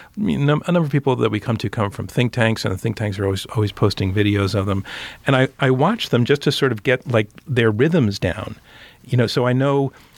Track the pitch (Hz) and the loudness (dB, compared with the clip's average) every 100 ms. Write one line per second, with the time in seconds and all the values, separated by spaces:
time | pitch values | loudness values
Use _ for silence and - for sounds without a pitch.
0 | - - 208 135 143 151 - 175 151 143 | -16 -6 -2 0 2 0 2 0 2 0
1 | 135 123 117 104 - 113 107 - 101 - | 0 0 0 -2 -2 -2 -2 -2 -4 -4
2 | 101 - 123 - 113 110 107 98 113 107 | -6 -2 0 2 0 0 -4 -4 -4 -4
3 | 107 98 98 95 - - 104 - 107 - | -4 -2 -2 -2 -4 -2 -2 0 -2 0
4 | 98 101 104 101 98 104 98 98 - - | -2 0 2 2 0 0 -2 -4 -6 -12
5 | - - - 135 131 - 135 127 156 233 | -14 -8 0 2 2 0 0 2 2 0
6 | - 120 120 139 - - 135 110 - 127 | 0 0 2 2 0 0 0 0 0 -2
7 | - 117 107 - - 123 113 104 156 170 | 0 0 0 -6 -4 2 2 4 2 4
8 | 110 98 - - - - - - - - | 2 0 -4 -4 -8 -14 -20 -20 -20 -20
9 | - 123 117 - 123 127 139 139 135 - | -2 0 2 2 0 2 2 0 -2 -6
10 | - | -20